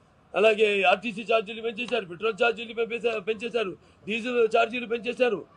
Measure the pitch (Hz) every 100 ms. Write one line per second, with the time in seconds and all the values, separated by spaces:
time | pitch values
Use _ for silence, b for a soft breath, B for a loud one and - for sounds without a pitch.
0 | _ _ _ 170 220 214 214 202 180 196
1 | 233 190 190 226 196 226 226 214 240 233
2 | 180 170 220 202 240 214 226 233 226 233
3 | 233 220 190 220 233 233 196 - b b
4 | - 226 233 240 220 226 233 247 233 233
5 | 226 240 247 190 -